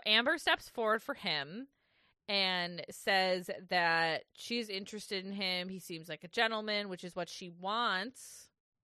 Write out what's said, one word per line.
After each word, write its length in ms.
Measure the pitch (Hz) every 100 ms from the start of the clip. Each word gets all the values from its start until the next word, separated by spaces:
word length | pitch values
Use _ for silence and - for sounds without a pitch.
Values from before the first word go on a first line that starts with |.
| -
Amber 320 | 214 240 330
steps 320 | - 359 -
forward 340 | - 220 220
for 100 | - 277
him 520 | 208 151 139 202 269 _ _ _ _ _ -
and 560 | 202 190 180 175 170 -
says 600 | - - 190 185 185 180 185 180
that 560 | 180 170 165 165 156 -
she's 360 | - - 240 214
interested 560 | 190 196 214 - 196 190
in 80 |
him. 340 | 196 185 180 185
He 120 | 190
seems 280 | - 165 165
like 160 | 151
a 60 | 175
gentleman, 580 | - 226 220 214 208 208
which 160 | 185
is 140 | 175 180
what 100 | 170
she 220 | - 180
wants, 1000 | 170 185 220 233 185 220 - - - - _ _ _